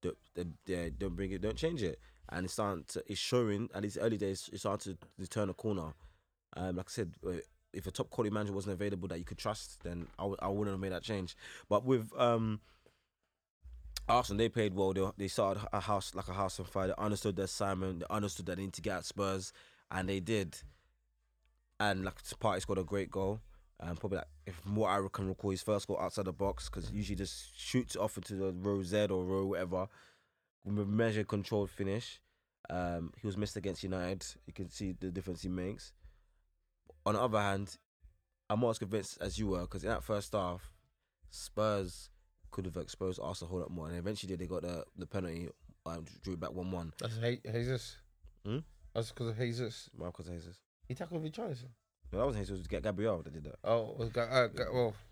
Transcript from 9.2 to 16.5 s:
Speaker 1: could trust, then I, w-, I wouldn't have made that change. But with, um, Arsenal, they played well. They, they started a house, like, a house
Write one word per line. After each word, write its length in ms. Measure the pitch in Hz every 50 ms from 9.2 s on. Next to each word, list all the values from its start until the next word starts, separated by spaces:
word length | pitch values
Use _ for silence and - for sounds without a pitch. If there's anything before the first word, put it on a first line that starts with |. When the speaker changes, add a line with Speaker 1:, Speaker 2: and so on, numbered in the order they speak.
| 87
Speaker 1:
could 120 | - - -
trust, 460 | - 104 107 - - - - - -
then 240 | 87 87 87 82 - - -
I, 60 | 92
w-, 140 | 101 98 -
I 60 | - 95
wouldn't 260 | 98 101 104 104 98
have 60 | 92
made 120 | 98 98
that 120 | 92 87 -
change. 320 | - 110 98 92 85 - - - - - - - _
But 180 | 104 104 117
with, 240 | 127 135 123 110 110 - -
um, 440 | 131 120 120 113 113 110 107 104 - - - _ _ - _ _ _ _ _ _ _ _ _ _ _ _ _ _ _ - - - - - - - - -
Arsenal, 320 | 113 123 120 - 104 101
they 100 | 113 117
played 240 | - 120 107 107 92
well. 200 | 92 98 95 95
They, 140 | 95 95 98 107 -
they 100 | 101 95
started 360 | - - 110 98 98 98 104 -
a 80 | - 104
house, 360 | 92 107 104 98 92 - -
like, 120 | 92 95 -
a 60 | 90
house 260 | 95 101 92